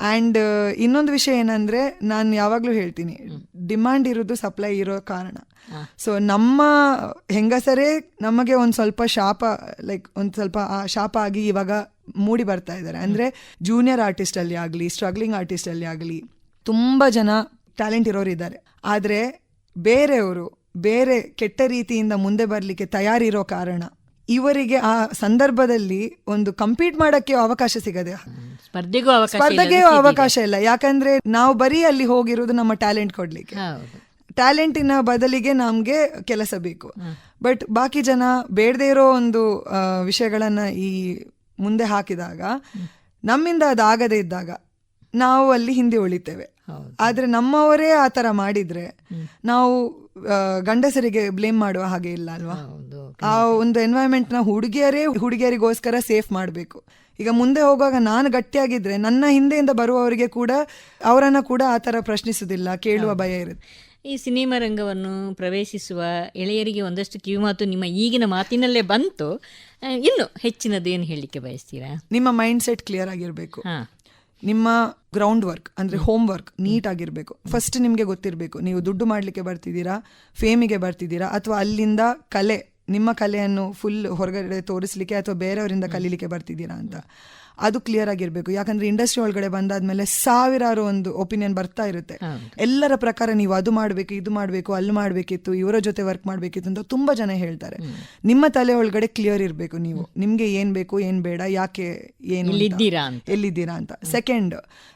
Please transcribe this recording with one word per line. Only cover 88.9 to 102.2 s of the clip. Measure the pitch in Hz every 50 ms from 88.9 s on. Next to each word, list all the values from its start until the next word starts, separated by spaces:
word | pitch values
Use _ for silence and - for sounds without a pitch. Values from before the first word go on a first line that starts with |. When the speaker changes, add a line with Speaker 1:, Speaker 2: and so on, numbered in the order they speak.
| 208 214 240 247 - 247 226
Speaker 1:
ಒಳಗಡೆ | 208 190 202 196 196
ಬಂದಾದ್ಮೇಲೆ | 190 190 196 196 196 196 185 190 190 196 202
ಸಾವಿರಾರು | 196 - - - 262 240 247 254 262 262 254 247 233 226 214 214
ಒಂದು | 202 196 196 180 190 -
ಒಪಿನಿಯನ್ | - 196 185 220 208 208 202 190
ಬರ್ತಾ | 190 185 180 - - 220
ಇರುತ್ತೆ. | 202 175 170 165 - -
Speaker 2:
ಹೌದು. | - 180 160 147 117 117 113 - -
Speaker 1:
ಎಲ್ಲರ | 220 240 262 277 294 285 269
ಪ್ರಕಾರ | 220 240 233 226 - 233 226 220
ನೀವು | 214 202 185 185
ಅದು | 190 180 226
ಮಾಡ್ಬೇಕು, | 220 220 214 208 190 185 190 - 202
ಇದು | 196 175 208
ಮಾಡ್ಬೇಕು, | 208 208 202 185 180 185 185 - 196
ಅಲ್ಲಿ | 185 190 202 208
ಮಾಡ್ಬೇಕಿತ್ತು, | 208 202 196 180 185 180 - 190 180 - 190 185
ಇವರ | 185 185 196 214 226
ಜೊತೆ | 202 214 202 208 196
ವರ್ಕ್ | 190 185 185 -
ಮಾಡ್ಬೇಕಿತ್ತು | 196 190 180 175 180 - 185 180 185
ಅಂತ | 190 208
ತುಂಬಾ | 214 - 262 262 277 277 277
ಜನ | 220 220 196
ಹೇಳ್ತಾರೆ. | 190 180 180 170 165 - - - -
Speaker 2:
ಹ್ಮ್. | - 165 139 117 - - - - _ -
Speaker 1:
ನಿಮ್ಮ | 214 240 277 302 302
ತಲೆ | - 262 247 247 247
ಒಳಗಡೆ | 240 226 214 196 220 226
ಕ್ಲಿಯರ್ | 220 - 233 208 208 208 196 196
ಇರ್ಬೇಕು | 180 156 156 170 165 165 165
ನೀವು. | 170 165 165 180
Speaker 2:
ಹ್ಮ್. | 170 - - 180
Speaker 1:
ನಿಮ್ಗೆ | 190 214 220 226 226 208 196
ಏನ್ | 196 202 202 190
ಬೇಕು, | 190 180 185 196 196
ಏನ್ | 196 185 185 185 175
ಬೇಡ, | 175 175 170 185 190
ಯಾಕೆ, | 196 185 190 185 185 196 180 175 170 - - - _ _